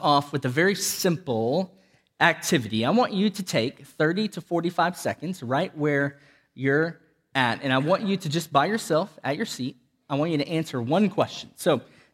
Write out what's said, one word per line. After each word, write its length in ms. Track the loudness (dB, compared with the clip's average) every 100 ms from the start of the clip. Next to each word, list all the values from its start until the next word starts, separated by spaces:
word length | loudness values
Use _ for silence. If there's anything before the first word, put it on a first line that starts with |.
off 320 | 2 2 2
with 100 | -4
a 60 | -2
very 240 | 2 0
simple 960 | 0 -4 -2 0 -2 -2 -2 0 0 -4 _ _ _ _ 2
activity. 640 | 4 4 0 0 0 0
I 60 | 2
want 240 | 2 2
you 160 | 0 0
to 140 | -2
take 420 | -4 -2 -2 -6 -16
thirty 420 | -2 0 0 -4
to 120 | -6
forty-five 560 | -4 -2 -2 0 0 0
seconds 460 | -6 -4 -8 -8
right 320 | -4 -2 -2 -2
where 420 | 0 0 -2 -6 _ _ _ -2
you're 440 | 2 2 0 -4 _ _ _ 0
at, 260 | 2 0
and 80 | 0
I 60 | 0
want 260 | 2 0
you 140 | 0 -2
to 100 | -2
just 240 | -4 0
by 140 | 2 2
yourself 520 | -2 0 -2 -2 -6
at 140 | -6 -4
your 80 | -6
seat, 320 | -6 -8 -10 _ _ -6
I 60 | -2
want 160 | 0
you 80 | 0
to 80 | 0
answer 340 | -2 -2 -4
one 280 | 0 2 2
question. 400 | 2 -2 -4 -16 -2
So 260 | 0 0 -2 -20 _